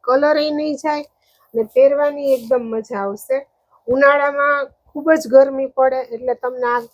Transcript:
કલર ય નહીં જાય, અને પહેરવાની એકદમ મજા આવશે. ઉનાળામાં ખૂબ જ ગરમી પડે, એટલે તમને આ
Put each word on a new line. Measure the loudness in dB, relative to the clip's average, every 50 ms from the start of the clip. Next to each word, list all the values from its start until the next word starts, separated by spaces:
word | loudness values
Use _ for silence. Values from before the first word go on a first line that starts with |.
કલર | -2 0 0 2 2 2 2 0
ય | 0 -2
નહીં | -2 -4 -4 -4 -6
જાય, | -4 -4 -4 -4 -6 -6 -12 _ _ _ _ _ _ _ _ -4
અને | -4 -4 0 4
પહેરવાની | 4 6 6 4 2 0 -2 -2 -2 -2 0 0
એકદમ | 0 0 -2 -2 -2 -2 -4
મજા | -8 -8 -8 -8 -6 -6
આવશે. | -6 -6 -6 -8 -6 -6 -6 -6 -6 _ _ _ _ _ _ _ _ -2
ઉનાળામાં | 0 4 4 4 4 2 0 -2 -2 0 0 0 0 -2 -4 -8 _ _ _ _
ખૂબ | -12 -4 0 0
જ | 2 0 2 4
ગરમી | 4 6 6 4 0 -4 -6
પડે, | -4 -2 0 0 0 0 -2 -6 -8 -10
એટલે | -8 -4 -6 -4
તમને | -4 -6 -8 -6 -4 -2
આ | -2 -2 -2 -4 -8